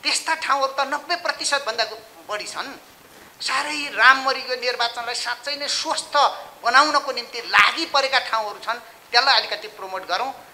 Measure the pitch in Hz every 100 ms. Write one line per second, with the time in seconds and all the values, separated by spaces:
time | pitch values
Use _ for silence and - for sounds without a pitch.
0 | 294 294 - 320 - 277 269 269 269 285
1 | - 349 320 - 311 277 240 233 220 214
2 | - - - 208 208 - 247 262 - -
3 | - - - - - 262 294 302 285 202
4 | 240 269 269 262 240 247 247 247 233 240
5 | 233 240 240 240 277 285 285 - 320 -
6 | - 294 262 - - - 226 254 302 294
7 | 277 240 233 240 180 202 202 294 330 285
8 | 269 254 247 226 214 202 202 240 240 -
9 | - 240 269 233 214 208 214 175 190 185
10 | 170 180 254 - -